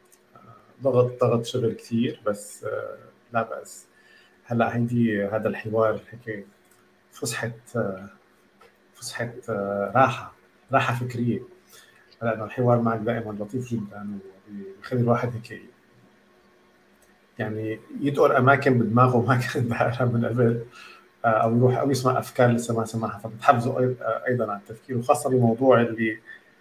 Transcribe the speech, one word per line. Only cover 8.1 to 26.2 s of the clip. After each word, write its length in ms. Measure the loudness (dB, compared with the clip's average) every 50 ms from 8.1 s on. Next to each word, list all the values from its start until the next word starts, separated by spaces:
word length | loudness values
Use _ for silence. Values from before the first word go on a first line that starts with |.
| -20 _ _ _ _ _ _ _ _ _ -20 -20 _ _ _ _ _
فسحة، 380 | -18 -16 -12 -8 -8 -8 -8 -8 -10 -8 -6
آه، 420 | -6 -4 -4 -2 -2 -2 -2 0 4
راحة، 380 | 4 4 4 2 -2 -10 -14 -18 _ _ _ _ _ _ _
راحة 340 | 0 2 2 2 0 -2 -4
فكرية. 360 | -6 -4 -2 -2 -2 -2 -2 -6 -12 -18 -20 _ _ -20 -20 -20 -20 _ _ _ _ _ _
لأنه 220 | -4 -4 -4 -4 -6
الحوار 380 | -6 -4 0 2 4 4 4
معك 180 | 4 0 -2 -2
دائمًا 320 | -2 -2 -2 -2 -4 -8 -8 -8 -8
لطيف 280 | -8 -6 -8 -6 -4
جدًا، 480 | -6 -6 -6 -8 -12 -12 -12 -12 -12 -12 -14 -16 -20 -20 _ -18
وبيخلي 500 | -16 -14 -14 -16 -16 -18 -10 -4 -2 0
الواحد 320 | 2 2 2 0 0 -4 -6
هيك 280 | -8 -12 -14 -16 -18 -18 -20 -20 _ _ _ _ _ _ _ _ _ _ _ _ _ _ _ _ _ _ _ _ _ _ _ _ _ _ _ _ _ _ _ _ -8
يعني 400 | -6 -6 -6 -6 -6 -6 -8 -8 -10 -14 -10 -2
يدقر 360 | 0 2 4 4 4 4 4 6
أماكن 420 | 6 6 6 6 4 4 2 4
بدماغه 460 | 2 2 4 4 4 6 4 2 2
ما 100 | 2 2
كان 320 | 2 0 -2 -2 -2 -2 -2
<laughs> 20 |
دايرها 360 | -2 0 0 -2 0 0 0
من 200 | 0 0 0 0
قبل، 400 | 0 0 2 2 2 2 0 -4 -10 -16 -20 -20 -20 -20 -20 -20 _ _ _ 0
آه، 20 | 2
أو 300 | 2 4 2 2 4 4
يروح 200 | 4 4 4 2
أو 140 | 0 0
يسمع 280 | 0 2 2 0 0 0
أفكار 320 | -2 -2 2 4 4 4
لسه 260 | 4 2 0 -2 -2 -4
ما 80 | -4
سمعها، 320 | -4 -4 -6 -6 -6 -6 -8
فبتحفزه 640 | -12 -12 -12 2 4 4 4 4 2 -2 0 0
أي-، 160 | 0 0 -2 -2
آه، 220 | -4 -4 -4 -4 -2 -2
أيضًا 240 | -2 -2 -2 -4
على 80 | -4 -6
التفكير، 380 | -10 -14 -18 -16 -10 -8 -6 -2
وخاصة 320 | 0 2 2 2 2 0
بموضوع 520 | 2 4 4 4 2 4 6 6 6 6
اللي 380 | 4 2 0 -2 -2 -2 -2 -4